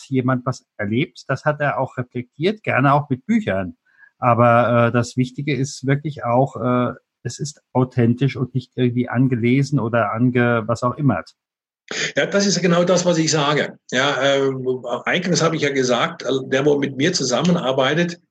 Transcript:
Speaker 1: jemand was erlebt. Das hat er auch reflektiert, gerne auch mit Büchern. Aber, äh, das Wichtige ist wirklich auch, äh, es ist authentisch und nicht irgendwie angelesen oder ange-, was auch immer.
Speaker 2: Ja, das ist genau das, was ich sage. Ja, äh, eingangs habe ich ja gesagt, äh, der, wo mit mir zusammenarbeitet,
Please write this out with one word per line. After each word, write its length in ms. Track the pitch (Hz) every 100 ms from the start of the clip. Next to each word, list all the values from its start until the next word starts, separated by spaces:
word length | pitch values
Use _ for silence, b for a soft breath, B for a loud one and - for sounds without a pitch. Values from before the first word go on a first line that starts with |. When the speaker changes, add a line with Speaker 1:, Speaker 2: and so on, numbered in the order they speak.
| -
Speaker 1:
jemand 380 | 131 123 131 127
was 200 | - _ -
erlebt. 480 | 104 113 170 - -
Das 180 | 127
hat 160 | 156 147
er 180 | 147 123
auch 180 | 135 -
reflektiert, 680 | 123 123 123 - 175 214
gerne 320 | - 113 139
auch 160 | 147 143
mit 160 | 127 -
Büchern. 500 | 233 214 95 92 - b b b b
Aber, 680 | 127 113 120 117 113 120 117
äh, 40 |
das 240 | 120 117 -
Wichtige 380 | 127 - 143
ist 300 | 127 139 -
wirklich 400 | 127 143 156 143
auch, 320 | 123 120 139 110
äh, 380 | 127 123 120 - _ _
es 160 | 123 -
ist 200 | 147 - _
authentisch 640 | 127 127 - 117 120 139 139
und 180 | 127
nicht 180 | 131 - -
irgendwie 320 | 127 120 120
angelesen 720 | 117 135 123 117 135 139 143
oder 320 | 110 117 104
ange-, 540 | 110 123 123 120 117 110
was 180 | 113
auch 120 | 123 120
immer. 280 | 143 90 - - _ _ _ _ - B B -
Speaker 2:
Ja, 100 | 156
das 200 | 202 202
ist 140 | 170
genau 240 | 180 175
das, 200 | 175 175
was 140 | 175 160
ich 140 | 156
sage. 460 | 156 143 147 92 - -
Ja, 320 | 127 143 139
äh, 300 | 139 139 135 131 127 127 120 120 -
eingangs 360 | 151 185 151
habe 140 | 165 160
ich 60 |
ja 80 | 143
gesagt, 520 | 135 123 120 165 -
äh, 60 | - 135
der, 200 | - 131
wo 140 | 147 139
mit 180 | 131 127
mir 160 | 156
zusammenarbeitet, 1080 | 175 127 120 170 175 127 135 131 156 175 - _